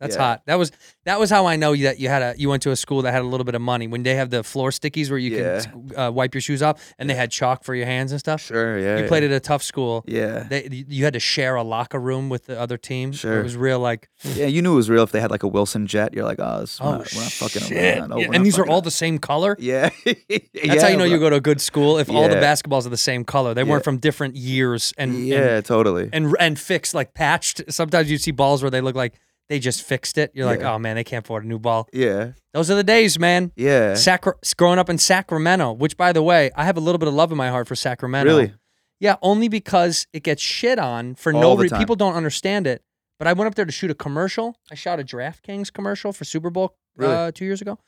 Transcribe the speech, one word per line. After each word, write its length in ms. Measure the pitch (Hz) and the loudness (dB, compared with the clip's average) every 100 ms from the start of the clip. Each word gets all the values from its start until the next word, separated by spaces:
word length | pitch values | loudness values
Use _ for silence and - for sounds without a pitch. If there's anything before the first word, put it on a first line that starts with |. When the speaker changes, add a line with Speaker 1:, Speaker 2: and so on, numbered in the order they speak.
Speaker 1:
that's 160 | 139 101 | -8 -2
Speaker 2:
Yeah. 60 | |
Speaker 1:
hot. 200 | 127 120 143 | 0 0 -2
That 80 | 180 | 0
was, 140 | 160 _ - _ | 0 _ -20 _
that 160 | 175 202 | -4 0
was 80 | 208 | 4
how 160 | 208 | 4
I 120 | 180 156 | 4 2
know 200 | 151 143 | 2 2
that 240 | 135 131 | 0 0
you 80 | 131 | -2
had 140 | 139 | 0
a, 120 | 123 131 | -2 -2
you 100 | 143 | -2
went 140 | 139 | 0
to 80 | 143 | -2
a 60 | 127 | -4
school 260 | - 135 | -2 -2
that 100 | 127 | 0
had 80 | 127 | 0
a 60 | 123 | -2
little 180 | 127 | -4
bit 100 | 123 | -4
of 60 | 120 | -4
money. 260 | 123 120 113 | -2 -4 -4
When 160 | 120 | -4
they 120 | 127 | -2
have 160 | 131 127 | 0 0
the 120 | 120 | -4
floor 280 | - 139 131 | -4 -4 -4
stickies 400 | - 151 156 139 | -4 -6 -4 -2
where 80 | 135 | -2
you 180 | 123 107 | -2 -2
Speaker 2:
Yeah. 240 | 90 95 | -2 -4
Speaker 1:
can, 320 | 113 120 131 | -6 -14 -12
uh, 160 | 135 123 | -4 -2
wipe 220 | 123 127 | 0 -2
your 80 | 131 | -4
shoes 220 | - 139 | -6 0
off, 180 | 151 147 - - | 0 -2 -10 -10
and 120 | 139 | -6
they 20 | |
Speaker 2:
Yeah. 80 | 127 | -2
Speaker 1:
had 100 | 120 | -4
chalk 340 | - 127 127 | -2 -2 -2
for 100 | - | -4
your 100 | 123 | -6
hands 280 | 120 127 135 | -4 -4 -4
and 60 | 139 | -6
stuff. 220 | 156 156 - | -4 -6 -4
Speaker 2:
Sure, 320 | 113 113 104 | -4 -2 -2
yeah, 180 | 98 107 | 0 0
Speaker 1:
You 60 | |
Speaker 2:
yeah. 60 | 107 | 2
Speaker 1:
played 160 | 160 | 2
at 60 | 143 | 2
a 100 | 135 | 0
tough 220 | - 143 | 0 -2
school. 420 | - 143 123 117 113 | -2 -4 -4 -4 -4
Speaker 2:
Yeah. 360 | 113 110 113 113 | -4 -2 -4 -6
Speaker 1:
They, 360 | 139 139 127 139 | -6 -6 -12 -8
you 160 | 135 | -2
had 80 | 147 | 0
to 80 | 120 | 0
share 360 | - 151 131 127 | -2 0 0 -2
a 60 | |
locker 380 | 113 113 123 135 | -2 -4 -4 -4
room 300 | 127 131 135 | -4 -4 -4
with 160 | 127 - | -6 -8
the 120 | 117 | -8
other 200 | 120 120 | -6 -8
team. 340 | - 131 131 | -6 -6 -6
Speaker 2:
Sure. 280 | 139 113 110 | -6 -2 0
Speaker 1:
It 20 | |
was 160 | 120 120 | 0 -2
real, 200 | 131 127 | 0 2
like, 300 | 123 117 _ _ | 0 -2 _ _
Speaker 2:
Yeah, 240 | 139 135 143 | -8 -2 0
you 160 | 160 | 2
knew 100 | 180 | 4
it 40 | 143 | 4
was 120 | 110 | 6
real 140 | 117 | 4
if 100 | 110 | 4
they 80 | 107 | 2
had, 100 | 110 | -2
like, 120 | 107 | -2
a 60 | 101 | 0
Wilson 380 | 101 101 107 101 | 0 0 -2 -2
Jet. 280 | 104 107 | -2 -2
You're 100 | 107 | -2
like, 140 | 110 - | -4 -4
"Oh, 200 | - - | -4 -6
this 120 | - | -8
is 60 | - | -6
Speaker 1:
Oh, 120 | 139 | -4
Speaker 2:
not, 200 | - - | -4 -6
we're 80 | 107 | -8
not 80 | 117 | -6
fucking 300 | - 117 104 | -6 -6 -4
Speaker 1:
shit. 360 | 101 - 90 - | -4 0 2 0
Speaker 2:
around. 140 | - | -4
Oh, 20 | - | -4
Speaker 1:
Yeah, 120 | - | 0
Speaker 2:
we're 40 | |
Speaker 1:
and 0 | 175 | 4
Speaker 2:
not 80 | |
Speaker 1:
these 100 | 202 | 4
are 80 | 175 | 4
Speaker 2:
fucking 80 | 151 | 2
Speaker 1:
all 80 | 180 | 2
Speaker 2:
around." 60 | |
Speaker 1:
the 60 | 165 | 0
same 280 | - 165 156 | -2 -2 -2
color? 360 | - 147 196 202 | -2 0 0 -2
Speaker 2:
Yeah. 300 | 123 131 170 - | -2 0 0 -2
<laughs> 60 | 240 | -4
Speaker 1:
That's 120 | - | -4
how 640 | - 214 _ - 151 180 196 | -4 -6 _ -6 2 6 6
Speaker 2:
Yeah, 0 | |
Speaker 1:
you 80 | 190 | 6
know 80 | |
you 140 | 175 165 | 4 4
Speaker 2:
bro. 80 | 156 | 4
Speaker 1:
go 40 | |
to 60 | 143 | 4
a 40 | |
good 180 | 147 147 | 4 0
school, 380 | - 151 147 156 | 0 2 4 4
if 100 | - | 2
all 180 | 151 104 | 4 4
the 100 | 101 | 6
Speaker 2:
Yeah. 60 | 143 | 4
Speaker 1:
basketballs 320 | 151 147 135 123 | 2 0 -2 -2
are 40 | |
the 60 | 120 | -2
same 260 | - 123 | -2 -2
color. 300 | 117 139 123 | 0 0 2
They 120 | 117 | 0
weren't 180 | 139 147 | 2 2
Speaker 2:
Yeah. 20 | |
Speaker 1:
from 140 | 151 127 | 2 0
different 360 | 151 - 135 131 | 0 0 -6 -6
years 580 | 127 131 127 117 - - | -4 0 0 0 -4 -4
and, 180 | 135 | -4
and 120 | 123 127 | -2 0
Speaker 2:
Yeah, 320 | 139 127 110 | 2 4 2
totally. 480 | 101 113 107 90 107 | 2 4 4 2 -2
Speaker 1:
and, 240 | 156 151 175 | -2 0 2
and 180 | 165 143 | 2 0
fixed, 280 | - 170 - | -4 -4 -2
like, 180 | 160 131 | -4 -6
patched. 480 | - 151 170 - - - | -2 0 0 -2 -8 -10
Sometimes 420 | 160 160 170 151 | -6 0 0 0
you 60 | 147 | -2
see 140 | 165 | -2
balls 320 | 139 139 143 | 0 2 2
where 80 | 135 | 0
they 100 | 127 | 0
look 140 | 131 131 | -2 -2
like 180 | 120 _ _ _ - | -4 _ _ _ -8
they 100 | 143 | -4
just 240 | 123 - | -2 -4
fixed 340 | - 131 - 151 | -4 -6 -4 -2
it. 120 | 151 | -4
You're 120 | 135 127 | -2 -2
like, 140 | 113 | 0
Speaker 2:
Yeah. 140 | 131 | -2
Speaker 1:
"Oh, 40 | 110 | -4
man, 160 | 113 113 | -4 -6
they 80 | |
can't 200 | 113 120 | -6 -8
afford 200 | - 110 | -8 -10
a 20 | 110 | -6
new 100 | 113 | -4
ball." 300 | 117 113 110 | 0 -2 -2
Speaker 2:
Yeah. 360 | 127 120 98 117 - _ | -2 0 0 -4 -10 _
Speaker 1:
Those 160 | 151 165 | -4 0
are 40 | 202 | 2
the 80 | |
days, 340 | 196 226 208 160 | 4 4 4 2
man. 320 | 175 180 180 - | 2 2 0 -2
Speaker 2:
Yeah. 380 | 139 131 107 | 2 4 4
Speaker 1:
Sacra-, 420 | 101 - 180 190 - - - | 2 2 2 -2 -4 -6 2
growing 220 | 175 180 | 4 4
up 100 | 180 | 2
in 80 | 165 | 0
Sacramento, 760 | - 185 - 160 165 185 127 | 2 2 0 -2 2 2 0
which, 240 | 113 156 - | 0 -2 2
by 160 | 180 | 2
the 100 | 165 | 4
way, 280 | 160 170 135 - | 6 6 4 2
I 80 | |
have 120 | 165 165 | 0 0
a 40 | |
little 180 | 160 175 | 0 0
bit 100 | 156 | 0
of 60 | |
love 160 | 143 165 | 2 2
in 40 | 151 | 2
my 120 | 127 | -2
heart 160 | 123 117 | -2 -4
for 60 | |
Sacramento. 560 | 123 131 120 127 135 139 156 | -4 -4 -4 -4 2 4 4
Speaker 2:
Really? 160 | 101 104 _ _ _ - | 4 -4 _ _ _ -2
Speaker 1:
Yeah, 160 | 202 - | 0 2
only 280 | 185 208 233 | 2 2 2
because 580 | 214 - 185 175 160 - | -2 2 2 4 0 -6
it 100 | 156 | -6
gets 180 | 160 147 | -4 -2
shit 360 | - - 240 247 | -4 -2 0 0
on 380 | 131 117 123 131 | 0 -4 -8 -4
for 180 | 160 | 0
Speaker 2:
All 60 | 151 | 6
Speaker 1:
no 160 | - - | 6 6
Speaker 2:
the 80 | |
Speaker 1:
reason. 120 | - 104 | 4 2
Speaker 2:
time. 60 | |
Speaker 1:
People 140 | 214 208 | 0 2
don't 180 | 190 | 0
understand 520 | 165 156 - 190 202 147 | 0 -2 -4 -4 -2 -2
it. 140 | 117 _ _ _ - | -4 _ _ _ -2
But 80 | 160 | 0
I 60 | |
went 160 | 180 214 | 2 0
up 60 | 202 | -2
there 80 | |
to 80 | 170 | -6
shoot 180 | - 175 | -4 -6
a 40 | |
commercial. 600 | 143 143 147 185 - 233 - _ | -6 -6 -4 -4 -4 -6 -10 _
I 40 | |
shot 260 | 151 180 165 | -12 -6 -6
a 40 | |
DraftKings 680 | 135 120 139 - - 202 196 | -6 -8 -10 -12 -12 -10 -10
commercial 400 | - 196 202 202 | -8 -8 -6 -8
for 120 | - | -8
Super 260 | - 160 170 | -6 -4 -4
Bowl, 260 | 185 190 _ _ - | -2 -4 _ _ -2
Speaker 2:
Really? 180 | 135 | 0
Speaker 1:
uh, 160 | 131 170 | 0 -2
two 140 | - 190 | -6 -6
years 140 | 196 | -6
ago. 160 | 202 214 | -8 -12